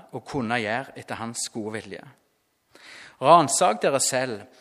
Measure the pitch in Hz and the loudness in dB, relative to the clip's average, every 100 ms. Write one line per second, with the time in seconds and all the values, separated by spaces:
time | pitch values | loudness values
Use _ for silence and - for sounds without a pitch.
0 | - 131 - 143 110 120 104 117 135 - | -12 -16 -8 -6 -2 -2 -2 -4 -6 -14
1 | - 104 113 117 - 120 107 110 98 90 | -12 -10 -8 -8 -8 -8 -8 -8 -10 -16
2 | 139 _ _ _ _ _ _ - - - | -18 _ _ _ _ _ _ -20 -20 -20
3 | - - 131 170 143 - 190 214 175 135 | -20 -2 8 8 8 2 2 2 0 0
4 | - 127 127 104 104 - | 0 -2 -2 -6 -12 -20